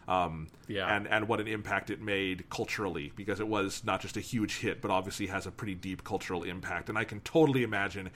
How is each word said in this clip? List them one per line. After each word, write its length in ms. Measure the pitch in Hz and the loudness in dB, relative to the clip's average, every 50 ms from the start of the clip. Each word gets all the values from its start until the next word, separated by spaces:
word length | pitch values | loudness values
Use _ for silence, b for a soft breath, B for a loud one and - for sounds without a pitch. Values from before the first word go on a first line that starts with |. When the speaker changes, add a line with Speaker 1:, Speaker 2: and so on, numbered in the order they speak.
| b - | b 2
Speaker 1:
Um, 400 | 92 92 87 82 80 80 78 80 - - - - | 2 4 4 2 0 -4 -8 -10 -12 -14 -10 -4
Speaker 2:
Yeah. 260 | 107 98 92 104 107 | -2 0 2 2 2
Speaker 1:
and, 140 | 101 104 - | 2 2 2
and 200 | 104 110 107 104 | 2 2 4 2
what 120 | 113 104 | 2 0
an 80 | 107 110 | 0 -2
impact 440 | 110 107 104 - 104 98 - - | -4 -4 -2 -2 -2 -2 0 -2
it 100 | 104 - | -6 -4
made 480 | 107 107 101 98 98 95 92 87 - - | -2 0 0 2 2 0 -2 -4 -6 -6
culturally, 640 | - - 110 - - - 104 92 82 80 73 73 - | -4 -4 -2 -2 -2 -2 -2 -2 -2 -4 -6 -6 -8
because 240 | - 98 104 98 98 | -6 -4 -4 -2 -2
it 80 | 107 107 | 0 0
was 360 | 107 104 98 98 95 - - | 2 2 2 0 -2 -2 0
not 160 | 110 95 95 | 0 0 0
just 160 | - 98 - 107 | 0 -4 -4 -6
a 40 | |
huge 360 | 95 - - 117 104 98 - - | -4 -2 0 0 2 0 0 0
hit, 240 | - 101 85 - | 0 -2 -2 0
but 80 | - 104 | 0 2
obviously 380 | 95 92 92 98 - - 101 92 | 2 2 2 0 -2 -4 -4 -2
has 180 | 95 95 87 | -2 -4 -4
a 60 | 92 | -6
pretty 240 | - - 117 104 95 | -8 -6 -6 -6 -6
deep 280 | 90 90 95 92 82 - | -4 -4 -6 -6 -6 -4
cultural 400 | - 104 90 - - 92 87 - | -2 -2 -2 -2 -2 -2 -2 -2
impact. 460 | 92 90 92 85 - 90 87 - - | -4 -6 -6 -4 -4 -4 -2 -2 -2
And 80 | 107 107 | 0 0
I 60 | 113 | -2
can 160 | - 107 104 | -2 -4 -8
totally 400 | - - - 165 160 147 131 131 | -6 4 6 8 8 8 8 4
imagine 480 | 120 107 107 101 98 98 92 101 92 90 B | 4 2 2 2 0 0 -2 -4 -8 -8 B